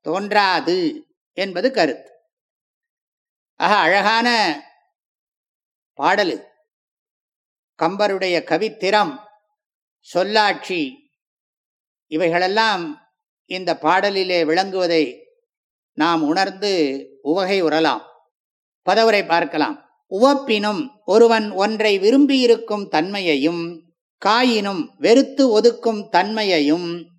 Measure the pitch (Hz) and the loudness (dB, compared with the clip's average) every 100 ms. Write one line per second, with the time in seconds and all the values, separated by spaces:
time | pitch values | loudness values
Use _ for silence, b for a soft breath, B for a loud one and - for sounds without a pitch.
0 | - 180 208 208 196 175 147 185 165 - | -4 -6 0 2 2 0 0 -2 -2 -6
1 | - _ _ - 196 180 233 254 160 120 | -16 _ _ -8 -6 -2 -2 0 -2 -2
2 | - _ _ _ _ _ _ _ _ _ | -14 _ _ _ _ _ _ _ _ _
3 | _ _ _ _ _ _ 175 202 165 196 | _ _ _ _ _ _ 0 2 4 2
4 | 196 226 240 233 190 143 - _ _ _ | 2 0 0 0 0 -2 -12 _ _ _
5 | _ _ _ _ _ _ _ _ _ - | _ _ _ _ _ _ _ _ _ 0
6 | 147 202 190 131 - _ _ _ _ _ | 2 2 0 -2 -10 _ _ _ _ _
7 | _ _ _ _ _ _ _ _ 165 196 | _ _ _ _ _ _ _ _ -4 0
8 | 208 190 185 170 - 165 214 - 185 208 | -2 -2 -2 -2 -2 -2 -2 -4 0 0
9 | 208 - - _ _ _ _ _ _ _ | 0 -6 -20 _ _ _ _ _ _ _
10 | _ 170 190 214 208 190 - 185 135 127 | _ -4 0 0 0 -2 -6 -6 -6 -8
11 | _ _ _ _ _ _ _ _ _ _ | _ _ _ _ _ _ _ _ _ _
12 | _ 156 175 175 185 208 226 196 165 147 | _ -2 0 0 0 0 0 -2 -6 -12
13 | _ _ _ _ _ 185 175 160 156 185 | _ _ _ _ _ -8 -6 -2 0 0
14 | 196 196 185 180 156 175 196 190 180 165 | 0 -4 -2 -2 0 0 -2 -2 0 0
15 | 135 - - _ _ _ _ _ _ - | 0 -6 -20 _ _ _ _ _ _ -4
16 | 160 165 147 170 190 190 202 185 147 135 | 0 0 0 0 -2 -4 -4 0 0 -2
17 | - - 139 175 185 196 165 156 160 113 | -10 -12 -4 -2 0 0 0 0 0 -2
18 | - - _ _ _ _ _ _ - 208 | -8 -20 _ _ _ _ _ _ 0 2
19 | 226 208 165 170 170 160 131 98 _ _ | 4 2 2 0 0 -2 -4 -4 _ _
20 | _ 190 262 269 269 214 208 202 131 _ | _ 2 2 2 0 -2 -2 -4 -8 _
21 | - 208 226 226 214 190 208 220 214 196 | 0 4 6 4 -2 -2 -2 0 0 2
22 | 196 269 285 269 247 233 233 208 196 156 | 2 4 4 4 4 2 0 -8 -2 -2
23 | 175 202 180 143 151 170 170 170 _ _ | -2 -4 0 0 0 -2 -8 -12 _ _
24 | _ _ 190 226 254 220 202 190 147 _ | _ _ 0 2 2 0 -2 -4 -8 _
25 | 160 240 269 - 269 214 226 226 240 214 | 4 4 4 2 2 4 2 2 -4 -4
26 | 202 175 196 220 208 170 143 165 175 170 | -2 0 0 -2 0 2 2 0 -2 -8
27 | 160 | -12